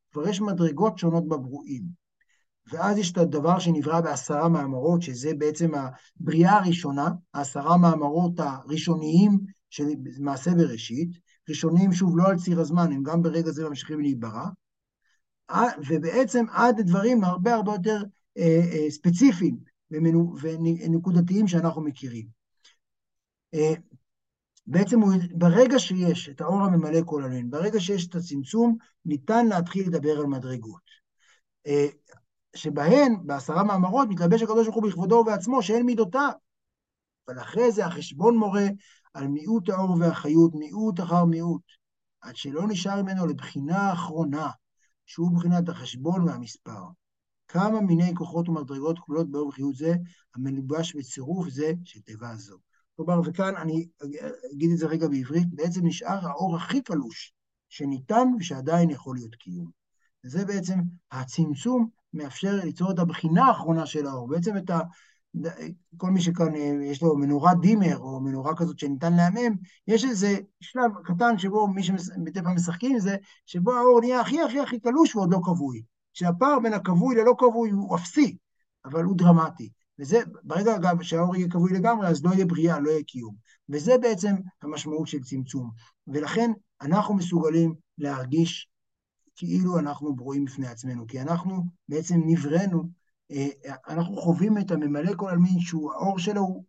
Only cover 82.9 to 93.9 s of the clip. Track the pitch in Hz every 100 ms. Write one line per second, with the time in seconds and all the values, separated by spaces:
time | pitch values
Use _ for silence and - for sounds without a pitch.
82.9 | 156 147 127 113 104 _ _ - 147 165
83.9 | 247 240 196 202 196 185 - 147 151 151
84.9 | 156 156 147 127 135 127 139 120 113 -
85.9 | _ - 139 151 185 233 214 _ _ 139
86.9 | 196 208 202 175 170 156 165 165 160 _
87.9 | - 143 135 127 156 165 - - _ _
88.9 | _ _ _ _ _ 175 185 180 170 143
89.9 | 143 151 131 123 139 139 135 127 113 127
90.9 | 120 113 131 135 175 175 190 175 - -
91.9 | 147 165 170 160 165 143 165 202 170 160
92.9 | - _ _ _ 143 139 - 139 135 -